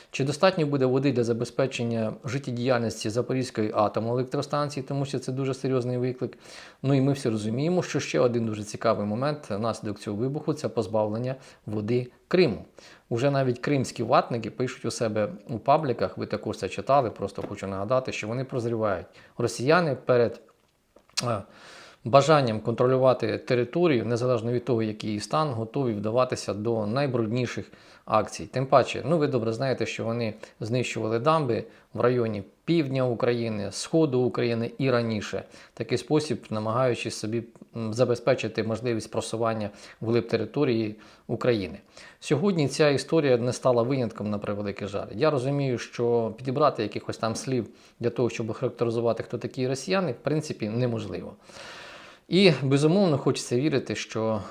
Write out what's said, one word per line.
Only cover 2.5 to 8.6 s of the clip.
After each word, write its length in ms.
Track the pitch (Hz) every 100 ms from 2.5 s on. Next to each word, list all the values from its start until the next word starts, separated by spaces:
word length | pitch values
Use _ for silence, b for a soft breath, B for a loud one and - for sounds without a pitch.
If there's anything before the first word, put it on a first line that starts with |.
| 120 127 120 110 - 110
Запорізької 640 | 117 117 131 127 - 107
атомної 380 | 110 104 110 113
електростанції, 720 | 127 127 143 139 147 147 143 131
тому 160 | 139
що 140 | 139 127
це 140 | 135
дуже 220 | 131 135
серйозний 440 | 135 131 131 123 123
виклик. 400 | 127 123 120 - B B B B
Ну 120 | 131
і 60 | 139
ми 120 | 139
всі 160 | 139 123
розуміємо, 540 | 110 107 120 156 180
що 180 | 165 139
ще 200 | - 151
один 260 | 127 117 113
дуже 180 | 104